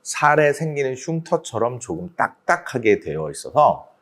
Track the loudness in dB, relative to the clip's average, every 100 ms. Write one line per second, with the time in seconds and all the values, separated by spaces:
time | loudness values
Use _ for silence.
0 | -12 0 2 4 4 2 -4 -2 -4 -4
1 | -4 -6 -2 -4 -4 -4 -4 -4 -8 -10
2 | -8 -4 -4 -2 -2 -2 -2 0 4 2
3 | 2 -6 -6 -8 -4 2 4 2 -6 _